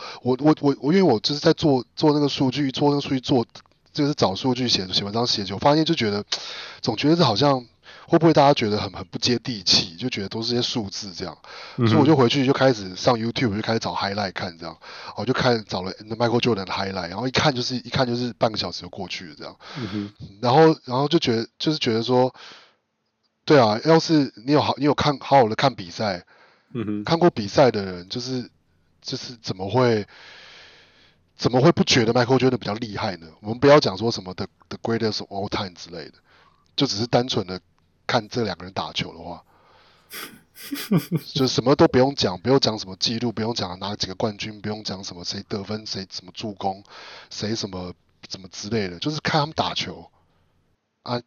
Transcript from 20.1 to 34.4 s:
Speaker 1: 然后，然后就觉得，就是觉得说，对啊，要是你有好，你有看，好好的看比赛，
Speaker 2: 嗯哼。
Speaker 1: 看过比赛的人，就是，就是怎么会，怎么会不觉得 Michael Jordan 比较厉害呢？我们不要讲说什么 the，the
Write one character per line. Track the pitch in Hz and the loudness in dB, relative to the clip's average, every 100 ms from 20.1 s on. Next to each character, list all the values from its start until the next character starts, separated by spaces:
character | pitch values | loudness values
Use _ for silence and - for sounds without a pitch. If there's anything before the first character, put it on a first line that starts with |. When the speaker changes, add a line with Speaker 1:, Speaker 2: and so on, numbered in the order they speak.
| - 90 98 | -12 -20 -4
Speaker 1:
然 | 120 | 4
后， | 143 160 147 | 8 8 6
然 | - 123 | -2 -2
后 | 147 | 2
就 | 165 | 2
觉 | - 113 | 2 0
得， | 110 - | -2 -4
就 | 160 | -2
是 | 151 | 0
觉 | 123 | 0
得 | 113 | 0
说， | 113 127 127 - - - _ _ _ _ _ _ _ _ | 2 4 4 0 -20 -20 _ _ _ _ _ _ _ _
对 | - 147 | 4 6
啊， | 110 110 | 6 4
要 | 147 165 | 4 4
是 | - 156 127 - | 6 2 2 -2
你 | 120 | 0
有 | 147 | 2
好， | 101 - | 2 0
你 | |
有 | 143 | 0
看， | 123 147 131 | 2 0 -2
好 | - 139 | 4 4
好 | 110 | 4
的 | |
看 | 107 139 | 4 0
比 | 113 87 | 0 -12
赛， | - 107 87 - _ _ _ _ | -6 -4 -4 -10 _ _ _ _
Speaker 2:
嗯 | 117 | -8
哼。 | 104 104 | -6 -4
Speaker 1:
看 | 104 165 | -2 4
过 | 170 | 4
比 | - 101 | 2 -2
赛 | - 127 | 4 4
的 | 110 | 4
人， | 95 90 90 | -4 -10 -10
就 | 123 | -10
是， | 127 127 113 _ _ _ _ _ | -6 -8 -8 _ _ _ _ _
就 | - 127 | -12 -10
是 | - 120 | -10 -14
怎 | - 95 | -10 -8
么 | 98 | -2
会， | 123 123 110 98 - - - - - - - _ _ _ _ _ - | 2 4 2 -2 -14 -20 -20 -20 -20 -20 -20 _ _ _ _ _ -4
怎 | 135 | 0
么 | 123 | 4
会 | 160 | 4
不 | - | 4
觉 | - 127 | 2 2
得 | 113 | 2
Michael | 123 120 131 | 2 4 4
Jordan | 127 123 | 2 0
比 | - | -4
较 | |
厉 | 110 117 101 | -6 -6 -6
害 | 107 87 | -6 -6
呢？ | 80 - | -14 -12
我 | 107 | -8
们 | 120 | 2
不 | 139 | 8
要 | 147 | 8
讲 | 117 92 | 6 -2
说 | 117 | -4
什 | 98 | -4
么 | 90 | -8
the，the | 90 | -10